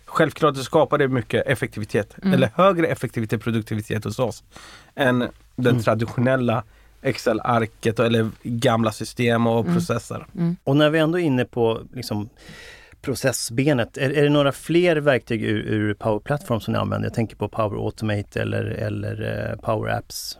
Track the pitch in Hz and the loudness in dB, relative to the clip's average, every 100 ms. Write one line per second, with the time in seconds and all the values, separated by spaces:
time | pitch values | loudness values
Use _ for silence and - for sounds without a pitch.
0 | - - 156 - 151 139 123 160 139 147 | -8 0 0 2 0 0 0 2 2 2
1 | 139 131 110 113 - 135 120 - 104 113 | 2 0 0 -2 0 -2 -2 -6 -4 -2
2 | 101 - 190 185 127 - 190 175 165 135 | -2 -4 0 2 2 4 4 4 0 -2
3 | 123 - 110 117 127 113 107 110 - 107 | -4 -4 -4 -4 -2 -2 -2 -6 -4 -6
4 | 104 104 120 - - - - - - - | -4 -2 -4 -4 -16 -20 -20 -20 -18 0
5 | 135 123 120 - - - 123 123 110 110 | 2 4 0 -6 -14 0 2 4 2 2
6 | 117 - 120 131 120 113 - - _ _ | 0 0 2 2 2 0 -4 -18 _ _
7 | 135 - - 107 - 120 110 - 117 107 | -4 -2 0 0 2 0 0 -2 -4 0
8 | 117 117 113 - 123 120 127 113 113 - | 2 2 0 -4 -6 0 2 4 2 -2
9 | 110 - 120 117 117 117 113 175 170 117 | -8 -2 0 2 2 2 2 0 0 -4
10 | - 113 - - 170 175 - 143 151 160 | -6 -12 -12 -4 -4 -2 0 4 4 4
11 | 156 175 165 127 120 - 113 113 - 127 | 2 2 0 0 0 0 0 0 -6 -12
12 | 113 104 104 - - - - - - - | -6 -6 -6 -12 -20 -20 -20 -20 -20 -12
13 | - 127 135 117 - 117 135 135 107 - | -6 -2 0 -2 -4 0 2 2 0 -2
14 | 135 143 147 147 139 - - 165 180 151 | -2 2 4 4 2 0 0 2 4 4
15 | 147 123 - 113 110 107 117 110 107 104 | 2 2 0 -2 0 -2 0 0 0 -2
16 | 113 107 - 147 - 113 110 110 104 104 | -2 -2 -2 -4 -2 -4 0 -2 -2 -2
17 | 107 113 113 - 104 - 107 110 110 - | -2 -2 -4 -4 -6 -2 -2 -2 -6 -4
18 | 110 104 101 113 107 107 107 110 110 104 | -2 -2 -4 -4 -4 -2 -4 -4 -4 -4
19 | 104 107 110 110 113 107 - 110 110 110 | -6 -6 -6 -6 -6 -6 -4 -4 -2 -4
20 | - - - - | -6 -12 -12 -14